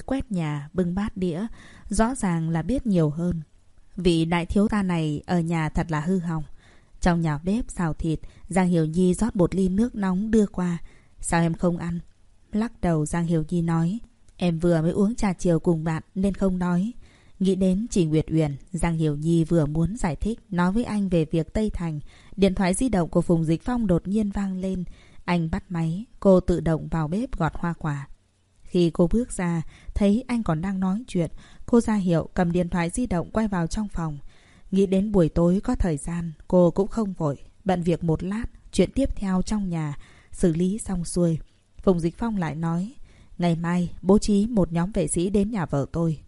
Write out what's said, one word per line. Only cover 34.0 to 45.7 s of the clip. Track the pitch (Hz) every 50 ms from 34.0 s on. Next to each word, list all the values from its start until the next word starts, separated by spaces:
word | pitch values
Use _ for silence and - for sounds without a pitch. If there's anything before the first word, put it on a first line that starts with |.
| 165 160 151 143 - - - - - - - - - -
Nghĩ | 190 190 196
đến | 185 190 190 196 220
buổi | 202 196 165 147
tối | - 170 170 175 180 202 -
có | - 254
thời | - - 185 156 143
gian, | - - 170 170 170 170 151 - - -
cô | 180 180 180 170
cũng | 160 - 202 214
không | - 226 220 196 180
vội, | - 165 143 139 - - - - - -
bận | 185 185 180 165
việc | 180 - - 180
một | 165 156 147 170
lát, | 185 202 220 247 - - - - -
chuyện | - - 180 - -
tiếp | 254 277 277 -
theo | - 214 190 185 185
trong | 180 - 214 214 202 185
nhà, | 170 165 156 147 143 - - - - - - -
xử | - - - 180 156
lý | 165 180 185 202 220
xong | - - 190 175 170
xuôi. | - - 180 175 170 165 143 - - _ _ _ _ _ - -
Phùng | 202 185 175
Dịch | 156 170 165 -
Phong | 233 233 220 196
lại | 170 151 143
nói, | 156 165 165 165 170 185 220 285 - - - - - - - - -
"Ngày | 175 175 165
mai, | 165 170 170 175 180 175 165 - -
bố | - 180 196 214
trí | - - 208 196 202 233
một | 254 202 170 165
nhóm | 165 170 170 185
vệ | 226 208 165 151
sĩ | - 175 170 196
đến | 190 208 196 214
nhà | 240 202 151
vợ | 139